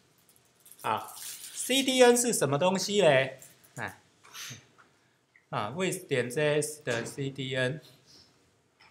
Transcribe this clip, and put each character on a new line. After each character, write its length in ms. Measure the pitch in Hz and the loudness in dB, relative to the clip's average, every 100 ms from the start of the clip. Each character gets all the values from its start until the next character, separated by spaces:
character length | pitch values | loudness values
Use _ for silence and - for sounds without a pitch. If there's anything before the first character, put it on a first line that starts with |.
| _ _ _ _ _ _ - - | _ _ _ _ _ _ -20 -10
啊 320 | 123 107 - - | -4 -4 -6 -14
，C 640 | - - - - - 262 | -14 -14 -14 -10 0 0
D 200 | 269 254 | 2 6
N 140 | 240 240 | 8 8
是 160 | 247 | 2
什 160 | - 143 | 0 0
么 80 | 139 | 2
东 220 | 180 190 | 0 0
西 240 | 196 202 | 0 4
嘞？ 380 | 170 135 131 - - _ _ | 6 6 2 -6 -20 _ _
哎， 260 | 127 104 - _ _ - - - - _ _ _ _ _ _ _ _ _ | -12 -12 -12 _ _ -20 -16 -16 -16 _ _ _ _ _ _ _ _ _
啊 240 | 135 107 156 | -6 -6 -4
，with 300 | 185 180 - | -4 -4 -2
点 200 | 131 120 | -2 -2
J 320 | 151 151 147 | -2 0 0
S 200 | 147 - | -2 -8
的 220 | - 117 | -6 -4
C 260 | 117 - 135 | -6 -8 -8
D 240 | 135 131 | -8 -6
N。 260 | 131 127 156 - - _ - _ _ _ _ _ _ - | -2 -2 -4 -14 -20 _ -20 _ _ _ _ _ _ -20